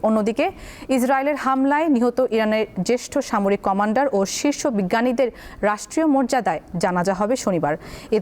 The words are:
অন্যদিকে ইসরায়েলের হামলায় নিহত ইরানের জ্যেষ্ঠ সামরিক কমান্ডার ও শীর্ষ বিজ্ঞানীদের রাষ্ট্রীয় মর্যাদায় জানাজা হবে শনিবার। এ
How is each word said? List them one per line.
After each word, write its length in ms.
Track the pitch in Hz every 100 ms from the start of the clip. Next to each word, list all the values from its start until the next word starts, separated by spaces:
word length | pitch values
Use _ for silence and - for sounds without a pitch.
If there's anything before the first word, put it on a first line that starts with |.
| 220
অন্যদিকে 380 | 220 208 233 349 - - - - 254
ইসরায়েলের 400 | 247 269 277 277
হামলায় 420 | 254 262 269 294 330
নিহত 240 | 247 240 240 254 220
ইরানের 300 | 214 220 214 - 180
জ্যেষ্ঠ 260 | 247 - 285 -
সামরিক 300 | 220 196 202 202
কমান্ডার 380 | 196 208 220 285 196
ও 20 | 190 -
শীর্ষ 240 | 285 285 302 208
বিজ্ঞানীদের 500 | 185 233 247 247 247 - - - 202
রাষ্ট্রীয় 360 | 208 - - 320
মর্যাদায় 540 | 269 247 262 196 160 - 175
জানাজা 320 | 190 180 175 185
হবে 140 | 208 262
শনিবার। 300 | 220 175 147 160 - - -
এ 20 | 214